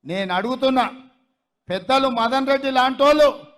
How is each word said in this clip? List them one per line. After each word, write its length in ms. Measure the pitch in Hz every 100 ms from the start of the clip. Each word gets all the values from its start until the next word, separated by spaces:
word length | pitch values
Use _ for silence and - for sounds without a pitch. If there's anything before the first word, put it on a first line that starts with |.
| 135
నేను 260 | 185 190 180
అడుగుతున్నా, 460 | 220 254 269 262 226 - - _ _ _ _ _ -
పెద్దలు 400 | 185 180 269 269 240
మదన్ 300 | 226 269 269
రెడ్డి 220 | 277 277 262
లాంటోళ్ళు 520 | 262 262 277 302 285 - -